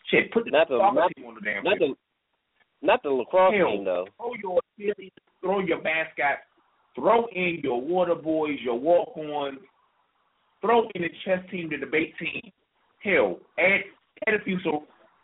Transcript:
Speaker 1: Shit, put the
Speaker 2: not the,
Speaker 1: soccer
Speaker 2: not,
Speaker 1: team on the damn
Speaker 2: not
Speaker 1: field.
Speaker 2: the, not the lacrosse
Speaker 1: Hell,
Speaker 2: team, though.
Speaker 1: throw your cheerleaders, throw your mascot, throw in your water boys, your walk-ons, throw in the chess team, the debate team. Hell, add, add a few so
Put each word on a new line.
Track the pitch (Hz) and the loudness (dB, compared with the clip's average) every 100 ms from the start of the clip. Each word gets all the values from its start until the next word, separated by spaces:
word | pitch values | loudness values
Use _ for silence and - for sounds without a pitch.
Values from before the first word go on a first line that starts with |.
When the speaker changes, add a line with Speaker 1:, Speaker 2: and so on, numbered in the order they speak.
| - | 0
Speaker 1:
Shit, | 139 101 | 0 2
put | 233 | -2
the | 233 | 2
Speaker 2:
not | 143 165 | 2 2
the, | 123 | 2
Speaker 1:
soccer | 196 285 | 2 4
Speaker 2:
not, | 349 - | 0 -2
Speaker 1:
team | - | -16
on | 208 | -10
the | |
damn | 208 - | -8 -4
Speaker 2:
not | 170 - | -2 0
Speaker 1:
field. | 147 - _ _ _ _ _ _ _ _ | 0 -4 _ _ _ _ _ _ _ _
Speaker 2:
the, | 180 | 0
not | 240 | 0
the | 147 | 2
lacrosse | 131 110 185 190 202 | -2 2 4 6 4
Speaker 1:
Hell, | 139 | 2
Speaker 2:
team, | 101 95 | 0 -2
though. | 90 92 - | -2 -4 -10
Speaker 1:
throw | 240 233 | -10 -8
your | - - - - | -2 -2 -2 -4
cheerleaders, | 208 202 190 - _ _ | -6 -6 -8 -20 _ _
throw | 185 196 | -4 -2
your | 175 156 | -2 -2
mascot, | 156 160 160 - 143 139 - _ _ _ _ | -2 -2 -4 -2 -2 -2 -8 _ _ _ _
throw | 123 170 233 226 | -2 2 4 2
in | 185 180 165 | -2 -2 -2
your | 135 120 | -2 -2
water | 143 185 175 160 | 0 0 2 0
boys, | 156 156 151 131 | 0 0 -2 -4
your | 120 120 | -4 0
walk-ons, | 151 175 - 160 151 147 139 135 - _ _ _ _ _ _ _ _ _ | 4 4 2 -8 -8 -6 -6 -8 -18 _ _ _ _ _ _ _ _ _
throw | 202 233 226 | 2 2 2
in | 185 | -2
the | 165 - | -6 -4
chess | 208 185 - | -2 -2 -2
team, | 180 160 | -8 -6
the | 143 | -6
debate | 135 156 160 - | -2 -2 -2 -6
team. | 160 - - _ _ _ _ _ | -10 -10 -12 _ _ _ _ _
Hell, | 202 160 98 85 - - | 0 2 2 -2 -8 0
add, | 185 196 196 - _ - 226 | 2 2 -4 -16 _ -8 -2
add | |
a | 214 | -2
few | - 180 165 | -2 -4 -2
so | 151 - _ _ _ | -4 -6 _ _ _